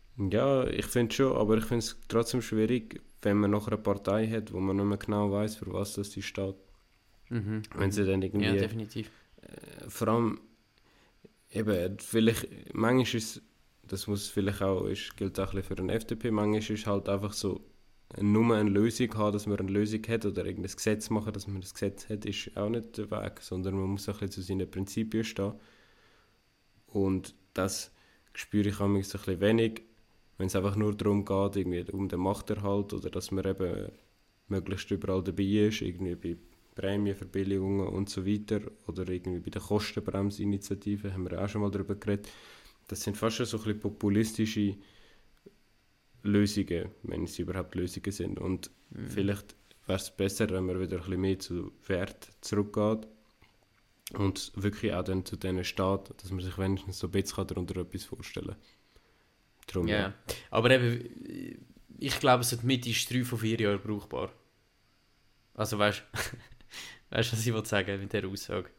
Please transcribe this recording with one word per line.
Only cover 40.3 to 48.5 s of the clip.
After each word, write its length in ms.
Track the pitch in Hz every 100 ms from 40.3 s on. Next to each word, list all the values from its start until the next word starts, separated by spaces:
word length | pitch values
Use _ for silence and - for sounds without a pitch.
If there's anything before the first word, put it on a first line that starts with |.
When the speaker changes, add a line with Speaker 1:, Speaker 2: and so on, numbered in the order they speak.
| 101 101 101 - 98 101 104 101
Speaker 1:
haben 160 | 92 90
wir 120 | 87
auch 80 | 98
schon 120 | 104
mal 100 | 101
darüber 240 | 98 92 101
geredet. 340 | - 101 - - - - - _ -
Das 140 | -
sind 160 | - 101
fast 200 | 113 110
schon 80 | 120
so 120 | 110
ein 60 |
bisschen 160 | 110 104
populistische 1000 | 104 - 104 101 110 - 110 110 101 98 - - - - - _ - - _ _ _ _ _ _
Lösungen, 640 | 101 101 101 101 92 85 87 -
wenn 240 | - - 85
sie 160 | -
überhaupt 320 | 87 92 85 92
Lösungen 360 | 90 - 101
sind. 280 | 101 90 95
Und 320 | 92